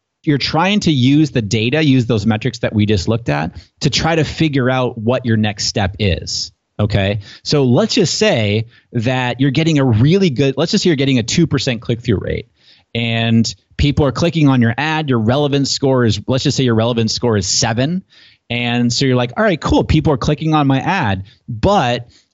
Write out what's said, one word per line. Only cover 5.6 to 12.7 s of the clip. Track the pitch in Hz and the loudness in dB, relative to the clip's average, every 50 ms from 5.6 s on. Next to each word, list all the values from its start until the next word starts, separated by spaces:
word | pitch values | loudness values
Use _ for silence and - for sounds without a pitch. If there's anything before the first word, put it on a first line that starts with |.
| - - | -6 -6
step | - 113 101 92 - - | -2 -2 -2 -2 -2 -2
is. | 107 98 82 - - - - - - - _ _ _ _ _ - | -2 -2 -2 -2 -4 -8 -8 -8 -8 -10 _ _ _ _ _ -2
Okay. | 104 107 - 101 95 98 104 107 - - - - - | -2 0 0 0 0 0 -2 -4 -6 -12 -20 -16 -6
So | - - 147 135 | -2 0 2 2
let's | 127 120 160 226 214 - | 4 4 2 2 2 2
just | - 185 147 - - | 0 0 0 0 0
say | 214 214 175 123 107 101 104 110 113 - _ _ _ _ | 0 2 2 2 0 0 0 -2 -2 -6 _ _ _ _
that | - 123 107 127 127 131 127 123 117 120 | -6 -4 -2 -2 -2 0 -2 -2 -2 0
you're | 135 147 | 0 0
getting | 123 156 160 165 160 143 | 2 0 0 2 2 2
a | 135 | 2
really | 131 113 104 117 117 180 202 196 170 | 2 4 4 4 4 4 4 2 2
good, | 131 113 139 139 131 - | 2 2 0 0 0 0
let's | 160 165 | -2 0
just | - 202 - | 0 0 2
say | 185 | 2
you're | 160 127 | 0 2
getting | 139 135 135 123 | 0 0 2 0
a | 110 | 0
two | 117 - - 170 - | 0 0 0 2 2
percent | - 131 - 135 120 113 | 2 -2 -2 -2 -4 -4
click-through | - - 120 117 - 123 104 90 | -4 -4 -6 -4 0 -2 -2 -2
rate | - - - - - _ _ _ _ _ | -2 -4 -6 -6 -8 _ _ _ _ _